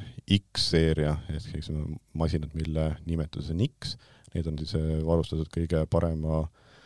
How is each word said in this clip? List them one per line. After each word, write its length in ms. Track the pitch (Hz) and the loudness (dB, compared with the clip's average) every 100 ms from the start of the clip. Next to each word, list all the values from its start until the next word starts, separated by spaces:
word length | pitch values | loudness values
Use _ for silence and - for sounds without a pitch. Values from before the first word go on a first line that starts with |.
| - - - | -2 -12 0
X-seeria, 920 | 101 - - - 85 80 78 76 73 - | 0 2 -4 2 4 4 4 2 0 -4
ehk 220 | 76 - | -8 -8
siis 180 | 76 76 78 76 78 - | -8 -6 -6 -6 -8 -10
masinad, 380 | 80 80 80 73 | -2 0 0 -2
mille 400 | 73 80 78 78 78 82 | -4 -2 0 0 -2 -2
nimetus 460 | 82 78 - - | -2 -2 -4 -4
on 100 | 82 | 0
X, 340 | 131 - - - - - - | 0 -2 -10 -10 -14 -20 -8
need 140 | - 80 | -4 -2
on 100 | 76 | -4
siis, 160 | 78 80 | -2 0
äh, 220 | 78 78 | 0 0
varustatud 480 | 80 82 78 80 78 | 4 4 4 -2 -2
kõige 340 | - 82 82 80 | -2 0 2 2
parema 580 | 85 85 80 78 78 78 - - - | 2 2 0 0 0 0 -6 -20 -20